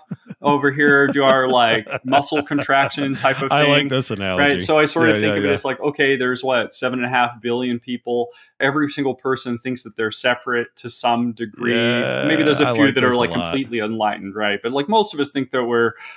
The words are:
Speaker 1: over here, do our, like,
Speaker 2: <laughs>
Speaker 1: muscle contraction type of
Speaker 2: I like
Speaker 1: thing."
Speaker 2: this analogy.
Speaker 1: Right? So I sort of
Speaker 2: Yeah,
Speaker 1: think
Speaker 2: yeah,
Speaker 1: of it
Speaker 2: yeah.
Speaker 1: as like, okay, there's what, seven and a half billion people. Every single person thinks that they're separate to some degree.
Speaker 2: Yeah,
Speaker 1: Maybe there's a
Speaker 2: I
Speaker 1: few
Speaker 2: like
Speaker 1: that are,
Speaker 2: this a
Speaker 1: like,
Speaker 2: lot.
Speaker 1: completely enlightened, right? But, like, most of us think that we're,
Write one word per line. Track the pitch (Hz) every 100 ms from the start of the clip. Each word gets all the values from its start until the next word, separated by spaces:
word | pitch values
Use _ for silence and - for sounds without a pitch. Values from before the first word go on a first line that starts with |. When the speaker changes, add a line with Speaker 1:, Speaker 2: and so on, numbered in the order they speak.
| _ - _ -
Speaker 1:
over | 143 143 143
here, | 135 147 143 139
do | 143
our, | 135 135 131
like, | 127 117 110 107 -
Speaker 2:
<laughs> |
Speaker 1:
muscle | 127 139 143 156
contraction | 143 147 131 139 139 - 139 131
type | 131 135
of | 139
Speaker 2:
I | 151
like | 147 143
Speaker 1:
thing." | 143
Speaker 2:
this | 135 127
analogy. | 104 98 92 143
Speaker 1:
Right? | 139
So | 92 156
I |
sort | 147 165 117
of | 107
Speaker 2:
Yeah, |
Speaker 1:
think | 107
Speaker 2:
yeah, | 101
Speaker 1:
of |
it | 101
Speaker 2:
yeah. |
Speaker 1:
as | 101
like, | 139 131
okay, | 147 143 139
there's | 135 127 123
what, | 131 123 107
seven | - 127 127
and | 123
a |
half | 127 120 120
billion | 117 120 127 120
people. | 120 123 - 120 120 - _ _
Every | 135 143 147
single | 147 135 127
person | 135 127 127 117
thinks | 131 123
that | 113 -
they're | 110
separate | - 127 120 - 120 117 -
to | 120
some | - 120 120 120
degree. | 113 113 107 120
Speaker 2:
Yeah, | 117 117 120 131 127 135
Speaker 1:
Maybe | 160
there's | 151 143
a | 139
Speaker 2:
I |
Speaker 1:
few | 123
Speaker 2:
like | 143
Speaker 1:
that | 131
are, | 127
Speaker 2:
this | 123
a |
Speaker 1:
like, | 117
Speaker 2:
lot. | 85 85
Speaker 1:
completely | 107 127 117
enlightened, | 107 113 107 101 98 101
right? | 104 104
But, | 117
like, | 135 143
most | 220 208
of | 147
us | 139
think | 143 131
that | 131
we're, | 120 120 113 - -